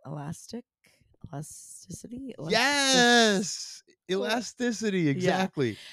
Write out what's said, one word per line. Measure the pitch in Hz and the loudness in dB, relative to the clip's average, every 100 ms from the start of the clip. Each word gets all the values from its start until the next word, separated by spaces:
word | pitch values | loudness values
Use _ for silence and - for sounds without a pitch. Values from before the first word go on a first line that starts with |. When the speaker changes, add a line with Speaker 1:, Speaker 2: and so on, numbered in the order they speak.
Speaker 1:
elastic? | - 151 143 165 - 233 - _ _ _ _ _ - | -14 -12 -12 -14 -14 -16 -16 _ _ _ _ _ -16
Elasticity? | 143 151 - - - - 170 - 240 269 - | -14 -14 -18 -20 -20 -18 -18 -14 -14 -14 -10
Elastic- | 156 | -2
Speaker 2:
Yes! | 214 262 285 269 262 240 240 220 196 190 - - - _ _ - | 0 2 2 4 6 6 6 6 4 -2 -8 -12 -16 _ _ -6
Speaker 1:
Cool. | 190 | -4
Speaker 2:
Elasticity, | - 233 202 - 247 214 220 190 156 | -2 -4 -4 -4 -4 -2 -2 0 0
Speaker 1:
Yeah. | |
Speaker 2:
exactly. | 139 180 175 190 - 123 101 - | 2 0 0 -2 -2 -2 -4 -14